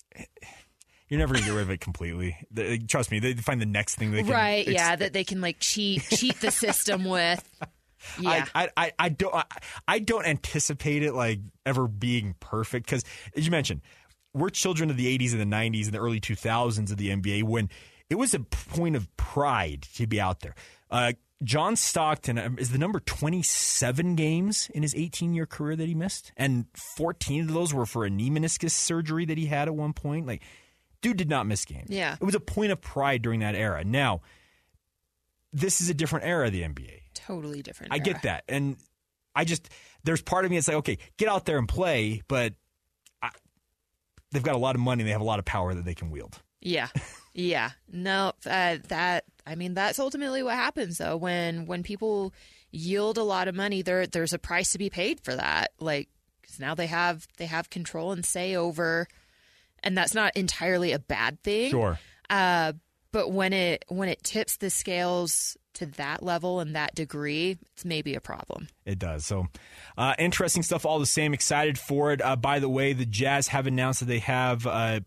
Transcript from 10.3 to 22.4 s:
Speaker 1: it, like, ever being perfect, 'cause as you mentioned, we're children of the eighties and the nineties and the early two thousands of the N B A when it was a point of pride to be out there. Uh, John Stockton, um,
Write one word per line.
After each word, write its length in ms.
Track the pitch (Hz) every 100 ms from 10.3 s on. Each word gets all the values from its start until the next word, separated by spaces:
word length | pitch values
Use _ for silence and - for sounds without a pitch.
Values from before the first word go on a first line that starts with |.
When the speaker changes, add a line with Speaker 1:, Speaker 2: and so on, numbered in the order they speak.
| 147 - 156 - 143 156 147
Speaker 1:
it, 120 | 151
like, 260 | 127 117 107 104 - 131
ever 220 | 131 123
being 480 | 104 123 120 101 90
perfect, 480 | - 107 113 123 -
'cause 160 | 131 - - - 151
as 80 |
you 60 | 160
mentioned, 300 | 165 135 73 - - - _ _
we're 180 | 135 190
children 380 | - 185 160 160
of 80 | 127
the 120 | 123
eighties 240 | 131 123
and 80 | 117
the 40 | 104
nineties 420 | 107 113 110 104
and 60 | 104
the 20 |
early 220 | 117 113
two 160 | - 104
thousands 560 | 113 117 120 110 101
of 40 | 101
the 140 | 101
N 100 | 98
B 180 | 98 101
A 20 |
when 260 | 110 113 101 - - - _
it 60 |
was 200 | 185 262
a 40 | 165
point 560 | 107 - - 165 170
of 200 | 139 90 -
pride 640 | - 143 143 117 82 71 - -
to 100 | 113
be 140 | 104
out 200 | 95 90
there. 140 | 73 - - - _
Uh, 200 | 120 120 120 _ _
John 320 | 117 151 180
Stockton, 640 | 226 - 170 156 151 -
um, 180 | 117